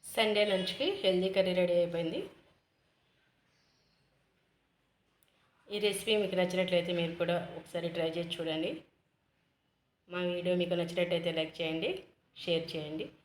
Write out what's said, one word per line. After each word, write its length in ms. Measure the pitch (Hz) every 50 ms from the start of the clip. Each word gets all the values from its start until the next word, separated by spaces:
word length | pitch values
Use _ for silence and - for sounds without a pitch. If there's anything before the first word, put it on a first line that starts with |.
| _ - -
సండే 300 | - 226 214 214 208 208 208
లంచ్కి 360 | 196 185 180 180 - - 262 349 403 - -
హెల్దీ 260 | 190 185 180 185 190 185
కర్రీ 180 | 196 185 185 180 180
రెడీ 160 | 180 175 175 175
అయిపోయింది. 380 | 175 175 170 170 170 165 175 302 415 - - - _ _ _ _ _ _ _ _ _ _ _ _ _ _ _ _ _ _ _ _ _ _ _ _ _ _ _ _ _ _ _ _ _ _ _ _ _ _ _ _ _ _ _ _ _ _ _ _ _ _ _ _ _ _ _ _ _ _ _ _ _ _ _ _ _ - 208
ఈ 40 | 208 208
రెసిపీ 280 | 208 196 196 - - 214 214 208
మీకు 120 | 185 190 185
నచ్చినట్లయితే 520 | 180 175 180 180 185 180 185 175 170 170 180 170
మీరు 160 | 170 165 160 -
కూడా 140 | 175 165 175 175 - - - 165
ఒకసారి 280 | - - - 175 170 170 165
ట్రై 140 | 170 160 165 160 175
చేసి 140 | 170 170 -
చూడండి. 360 | - 165 160 156 156 165 196 - - - _ _ _ _ _ _ _ _ _ _ _ _ _ _ _ _ _ _ _ _ _ _ _ _ _
మా 80 | 175 180 180 180 175
వీడియో 200 | 180 175 180 180 175
మీకు 140 | 175 175 180 175
నచ్చినట్టయితే 520 | 170 170 - 180 175 170 175 170 170 175 160 160
లైక్ 160 | 160 156 - -
చేయండి, 300 | 170 160 160 160 170 240 381 - - - _ _ _ _ _ -
షేర్ 240 | - - 170 165 165 - -
చేయండి 320 | 165 151 151 151 160 160 - - - _